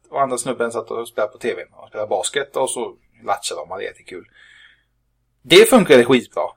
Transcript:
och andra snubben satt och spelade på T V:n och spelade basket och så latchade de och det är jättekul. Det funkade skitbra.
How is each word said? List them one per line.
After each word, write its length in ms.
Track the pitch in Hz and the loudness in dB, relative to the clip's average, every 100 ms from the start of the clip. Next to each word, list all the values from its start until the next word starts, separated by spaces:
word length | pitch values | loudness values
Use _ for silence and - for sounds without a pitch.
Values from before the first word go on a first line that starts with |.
| _ | _
och 120 | 139 | -4
andra 160 | 135 123 | -4 -4
snubben 340 | 135 120 117 | -6 -6 -6
satt 200 | 117 110 | -6 -8
och 160 | 113 117 | -10 -10
spelade 240 | - 107 | -6 -8
på 60 | - | -6
T 160 | 120 | -8
V:n 140 | 90 82 | -8 -12
och 160 | _ - | _ -16
spelade 200 | 110 107 | -12 -6
basket 460 | 101 90 139 135 - | -6 -6 -8 -8 -6
och 140 | 127 | -6
så 280 | - 110 90 _ _ | -6 -10 -14 _ _
latchade 380 | 113 95 - 82 | -8 -8 -8 -12
de 100 | 78 | -12
och 60 | 95 | -12
det 60 | 101 | -12
är 20 | |
jättekul. 380 | - - 90 - _ _ _ _ _ _ _ _ _ _ _ - | -14 -18 -20 -20 _ _ _ _ _ _ _ _ _ _ _ 4
Det 240 | 170 226 | 6 8
funkade 360 | 254 175 135 120 | 6 6 6 6
skitbra. 380 | 131 - - 78 | 2 0 -6 -8